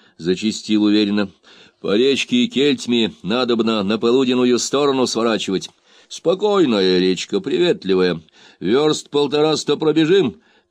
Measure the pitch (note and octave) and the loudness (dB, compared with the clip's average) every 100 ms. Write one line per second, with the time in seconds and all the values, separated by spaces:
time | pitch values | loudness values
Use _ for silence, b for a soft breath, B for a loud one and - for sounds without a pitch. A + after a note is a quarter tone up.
0 | b - D#2+ F#2 A2 - - G#2+ G#2 G#2 | b -8 -4 -2 -2 -6 -2 0 2 2
1 | G#2 G#2 F#2+ - b b b _ F#2+ G#2 | 0 -2 -4 -10 b b b _ -2 0
2 | C3+ C3+ - B2 A#2 A#2+ D3 B2+ - A#2+ | 2 0 0 0 0 0 0 0 -2 -2
3 | G#2+ - F2+ A#2+ A#2+ A#2 A2+ A2 G2 A2 | -2 -4 -4 -2 0 0 0 -2 -2 -2
4 | A#2 B2+ B2+ B2 B2 A#2+ - C3+ C#3+ C3+ | 2 2 2 2 2 2 0 0 0 0
5 | A#2+ A2+ A#2 G#2 - F#2 - b b b | -2 0 0 -2 -2 -4 -6 b b b
6 | b - D#3+ F3+ G#3 G3+ D3 G#2+ F#2 F#2 | b -6 -2 0 0 2 2 2 2 2
7 | F#2 F2+ - G2+ A2+ D#3+ F3 A#2+ F#2 F#2 | 2 0 -4 -6 -2 0 0 0 0 0
8 | F2+ E2 - b b b E2+ B2+ D#3 D3 | 2 -2 -8 b b b -2 2 2 0
9 | - C#3+ C#3+ D3 D#3 D3 - D3 D#3+ D#3 | -4 -2 0 0 0 0 -2 -2 0 2
10 | D#3 G3 C3 - b b b | 2 2 2 -4 b b b